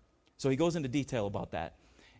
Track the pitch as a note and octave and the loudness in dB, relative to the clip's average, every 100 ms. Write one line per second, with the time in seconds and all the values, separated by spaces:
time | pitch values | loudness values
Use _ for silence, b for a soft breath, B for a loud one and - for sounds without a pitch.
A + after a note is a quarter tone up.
0 | _ _ _ - C3+ C3+ E3+ E3 C3+ C#3+ | _ _ _ -2 2 4 2 2 0 -2
1 | B2+ B2 G2+ G#2 - E2+ E2 - B B | 0 -2 -2 -4 -4 -6 -6 -10 B B
2 | B | B